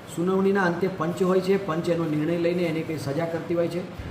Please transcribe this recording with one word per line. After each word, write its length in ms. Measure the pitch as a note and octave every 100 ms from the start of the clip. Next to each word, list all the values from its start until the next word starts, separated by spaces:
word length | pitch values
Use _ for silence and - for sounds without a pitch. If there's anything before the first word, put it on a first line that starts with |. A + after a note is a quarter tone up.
| - -
સુનાવણીના 460 | F3 F#3+ F#3+ G3+
અંતે 260 | F3+ E3+ F#3+
પંચ 340 | - E3 F3
હોય 180 | F#3 F#3
છે, 260 | F3+ G3 -
પંચ 220 | D#3+ E3+
એનો 160 | E3
નિર્ણય 340 | D#3+ D3+ D#3 E3+
લઈને 240 | E3+ F3
એને 180 | E3+ D#3+
કંઈ 180 | D#3+ D3+
સજા 260 | C#3 C#3+
કરતી 300 | E3 E3 D3
હોય 140 | E3+ E3+
છે. 120 | E3+ - - -